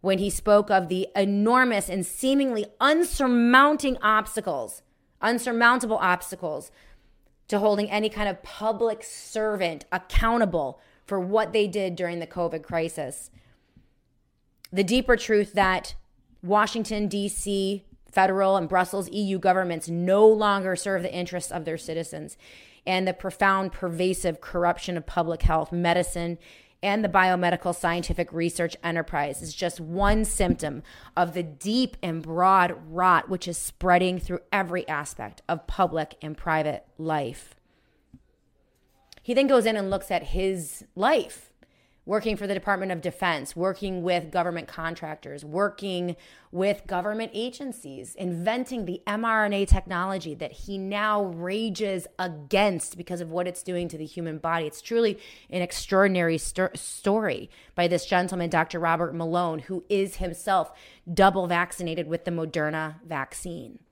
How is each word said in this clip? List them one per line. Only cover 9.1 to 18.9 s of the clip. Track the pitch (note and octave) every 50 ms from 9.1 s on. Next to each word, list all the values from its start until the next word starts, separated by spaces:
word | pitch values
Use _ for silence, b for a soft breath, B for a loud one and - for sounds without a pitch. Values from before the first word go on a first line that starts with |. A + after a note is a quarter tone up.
| - - - - - A3 G#3+ G#3+ G#3 G3 F#3 E3+ D#3+ D3 - _
accountable | - F#3 - - - - A3 A3+ A#3 A#3+ A3+ G3 E3 E3 D3 C3 - b b b b b b
for | - G3+ G3
what | F3+ F3+ G3+ A3 A3 - F#3+
they | A3 G#3 G#3
did | E3+ G#3 G3 F#3 F3
during | D#3+ F3+ E3+ F3 E3+
the | E3 D#3+
covid | - F3+ F3 E3+ D#3 D#3+
crisis. | - - F#3+ E3 D#3+ E3 - - D3 B2+ - - - - b b b b b b b b b b _ _ _ _ _ _ _ _ _ _ _ _ _ _ _ _ _ -
The | - F#3 G3+
deeper | F3+ A3+ B3+ B3 - B3 A#3
truth | - - A3 G#3 G#3 G#3 -
that | G3 G3 F#3+ F#3 F3+ - - - - - _ _ _ _ _ _ _ -
Washington, | F3 G3+ G#3 G#3+ A3 - A#3 G#3+ - A3 G#3 G#3 G3+
D | G3+ G3+ G3+ G3+
C, | G3 - - G3+ G3+ G3 G3 F#3+ G3+ G3 - - - - _ _
federal | - - F#3+ F#3+ F#3+ F#3+ G3 F#3+ F#3+ G3
and | E3+ D#3
Brussels | F#3+ F#3 F#3 -